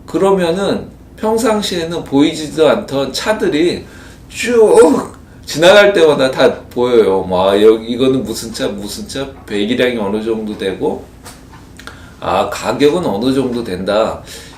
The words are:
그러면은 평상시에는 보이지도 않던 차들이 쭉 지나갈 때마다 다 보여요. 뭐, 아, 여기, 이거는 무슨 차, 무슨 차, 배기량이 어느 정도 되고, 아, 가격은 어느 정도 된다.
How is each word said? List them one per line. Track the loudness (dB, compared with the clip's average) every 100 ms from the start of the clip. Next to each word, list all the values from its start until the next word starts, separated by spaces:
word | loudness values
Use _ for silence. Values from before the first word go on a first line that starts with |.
| -8
그러면은 | 0 0 2 0 -2 -4 -4 -8 -18 -20 -6
평상시에는 | -2 0 0 -2 -4 -6 -6 -8
보이지도 | -2 0 0 -2 -6 0 2
않던 | 2 -2 -4 -4
차들이 | -4 -4 -2 -2 0 0 -2 -10 -20 -20 -20 -16
쭉 | -8 0 4 6 6 6 2 -4 -14 -20 -20 -10
지나갈 | 2 6 8 6
때마다 | 4 4 4 0
다 | 2 0 0
보여요. | -6 -2 2 4 4 2
뭐, | 0 0 2
아, | 6
여기, | 6 4 0
이거는 | -2 0 0
무슨 | -4 -8 -10
차, | -8 -8
무슨 | -8 -10 -12 -10
차, | -10 -10 -12 -6
배기량이 | -4 -2 0 0 0
어느 | -4 -4
정도 | -4 -4 -6 -6
되고, | -6 -4 -4 -6 -12 -20 -20 -20 -20 -20 -20 -20 -18 -18 -20 -10
아, | -4 -2 -2
가격은 | -4 -6 2 2 2 -2
어느 | -2 -2
정도 | -2 -2 -4
된다. | -6 -6 -2 0 -2 -4 -14 -20 -20